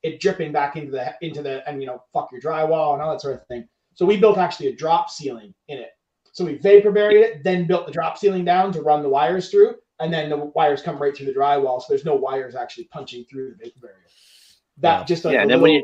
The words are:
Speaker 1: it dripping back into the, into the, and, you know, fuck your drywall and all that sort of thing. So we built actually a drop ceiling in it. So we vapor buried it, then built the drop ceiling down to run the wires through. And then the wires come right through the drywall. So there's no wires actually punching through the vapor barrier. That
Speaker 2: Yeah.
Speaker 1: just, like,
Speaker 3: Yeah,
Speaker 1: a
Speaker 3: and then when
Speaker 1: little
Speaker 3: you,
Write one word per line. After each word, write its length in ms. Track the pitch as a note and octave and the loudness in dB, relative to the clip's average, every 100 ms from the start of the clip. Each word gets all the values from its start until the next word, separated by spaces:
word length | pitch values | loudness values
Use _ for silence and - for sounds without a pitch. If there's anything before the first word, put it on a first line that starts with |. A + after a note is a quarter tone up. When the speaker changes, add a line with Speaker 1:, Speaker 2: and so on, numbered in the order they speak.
Speaker 1:
it 160 | D#3+ - | -10 -4
dripping 320 | G3 F#3 D3+ | -4 -2 -4
back 240 | D3+ C#3+ D#3+ | -2 -4 -6
into 160 | C#3 | -10
the, 240 | C3 B2 - | -8 -8 -10
into 200 | E3 D3 | -12 -10
the, 260 | C#3+ C3+ D3+ | -10 -10 -10
and, 140 | C#3+ | -12
you 60 | C3 | -12
know, 160 | B2+ _ | -14 _
fuck 160 | - B2+ | -8 -8
your 100 | B2+ | -10
drywall 520 | D3 D#3 D#3 D#3+ D3+ | -6 -2 0 0 0
and 80 | E3 | -2
all 100 | D#3 | -4
that 100 | D3+ | -6
sort 120 | C#3 B2+ | -6 -8
of 120 | - | -10
thing. 200 | A#2+ A2+ _ _ - | -14 -14 _ _ -2
So 100 | F3+ | 0
we 120 | G#3 | 4
built 200 | G#3+ F#3+ | 4 4
actually 300 | F3 - C#3 | 0 -2 -6
a 80 | A#2+ | -4
drop 340 | D#3 E3 - | 0 0 -2
ceiling 460 | - C#3 A#2 G#2 _ - | -8 -10 -12 -16 _ -16
in 100 | C3+ | -16
it. 120 | - _ _ _ _ | -16 _ _ _ _
So 120 | - F3 | -8 -8
we 100 | C#3+ | -2
vapor 360 | G3 G3+ G#3 | 8 8 8
buried 300 | G3+ G#3 G#3 | 2 4 6
it, 220 | A3+ D3+ | 4 2
then 220 | D#3+ F3+ E3+ | -4 -2 0
built 220 | F3 D#3+ | -2 -2
the 40 | |
drop 280 | C#3 C3+ - | -6 -6 -2
ceiling 260 | G3+ F#3 F3 | -2 -2 0
down 260 | F3+ G3 | 2 2
to 80 | D#3+ | -2
run 200 | D3 D3+ | 0 2
the 80 | C#3+ | 2
wires 400 | C3+ D#3+ F#3 F3+ | 0 2 0 0
through. 260 | G3+ A3+ A#3+ _ - | 4 4 4 _ -8
And 140 | E3 | -6
then 160 | D#3+ D3+ | -4 -4
the 80 | D3 | -6
wires 460 | D3 E3 D3+ C#3 | -4 0 2 0
come 160 | F3 D3 | -4 -4
right 180 | C#3+ C#3 | -4 -2
through 80 | C#3 | -6
the 80 | |
drywall. 480 | C3 C#3 C#3+ C3+ B2+ | -2 2 2 0 -2
So 60 | - | -2
there's 160 | C#3 D#3+ | -4 0
no 80 | |
wires 400 | C#3 C3 C3+ B2+ | -2 -2 -6 -8
actually 300 | B2 A#2+ - A2+ | -10 -12 -14 -16
punching 340 | - C3+ B2 A#2+ | -16 -16 -16 -16
through 300 | C3+ C3 G#2 | -14 -14 -14
the 80 | A#2 | -20
vapor 140 | _ | _
barrier. 260 | A#2 F#2+ _ _ _ _ _ _ _ - | -20 _ _ _ _ _ _ _ _ -2
That 220 | E3 D#3+ | 2 2
Speaker 2:
Yeah. 40 | - | 0
Speaker 1:
just, 200 | E3 E3+ | -2 2
like, 80 | |
Speaker 3:
Yeah, 60 | C3 | 2
Speaker 1:
a 20 | |
Speaker 3:
and 80 | G2+ | 4
then 120 | B2+ | 6
when 100 | D#3 | 6
Speaker 1:
little 60 | |
Speaker 3:
you, 60 | D3+ | 4